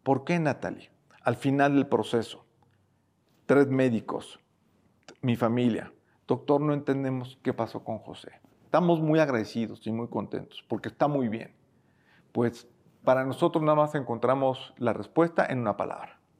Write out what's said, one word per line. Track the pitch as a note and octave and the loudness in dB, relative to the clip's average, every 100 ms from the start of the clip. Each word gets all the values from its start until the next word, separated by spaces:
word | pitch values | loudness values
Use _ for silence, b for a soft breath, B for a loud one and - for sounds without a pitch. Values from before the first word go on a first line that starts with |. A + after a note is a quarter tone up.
¿Por | - C3 | 0 0
qué, | - F3 | 0 0
Natalie? | D3+ A#2+ E2+ - - _ _ b | 0 -2 -6 -10 -16 _ _ b
Al | - | -2
final | B2 C#3 C#3 C#3 | -2 0 2 4
del | C#3 B2+ | 4 2
proceso, | A#2 G#2+ A#2+ G#2+ - _ _ _ _ _ _ _ _ _ _ - | 0 0 -2 -4 -10 _ _ _ _ _ _ _ _ _ _ 2
tres | C#3 C3 | 4 4
médicos, | C3 C3 A2+ - - - - _ _ _ _ _ _ _ - | 4 2 2 -4 -10 -10 -20 _ _ _ _ _ _ _ -6
mi | B2+ | -2
familia, | A#2 A#2 A#2+ B2 G2+ - - _ _ - | 0 2 2 2 0 -6 -16 _ _ -4
"Doctor, | B2 C3+ C#3+ | -2 2 2
no | D3+ | 2
entendemos | D3 C#3+ C3+ C3+ C3 B2+ - | -2 -2 -2 -2 -4 -8 -8
qué | B2+ | -4
pasó | A#2+ A2+ - | -4 -4 -8
con | - A2 | -10 -10
José. | - - - - _ _ | -12 -18 -18 -20 _ _
Estamos | _ D3+ E3+ E3 | _ 2 4 2
muy | D#3 D#3 | 4 4
agradecidos | D3 A#2+ G#2 A#2 A2 A2 A2 | 4 2 -2 -4 -6 -6 -6
y | |
muy | A2+ A#2 | -6 -4
contentos | A2+ G2 G2+ G2 - - | -6 -6 -8 -12 -16 -8
porque | A2+ A2 | -8 -6
está | - D3 | -2 0
muy | D3 A#2+ | 0 -2
bien". | A2+ - _ _ _ b b b b b | -6 -12 _ _ _ b b b b b
Pues | A2+ A#2+ - - _ _ _ | -2 -2 -4 -16 _ _ _
para | - C3 | 2 2
nosotros | C3 B2 E3+ E3 | 0 0 0 2
nada | D#3 D3+ | 2 2
más | D3+ | 2
encontramos | D3+ B2+ A#2 A#2+ C3+ C3+ B2+ - - | -2 -6 -2 0 2 0 -4 -10 -4
la | A#2 | -2
respuesta | G#2 G#2 - E3 E3 F3+ | -2 -2 0 2 2 -2
en | C3 | -2
una | A2+ G2+ | -2 -4
palabra. | F#2+ - - - _ _ | -6 -8 -14 -20 _ _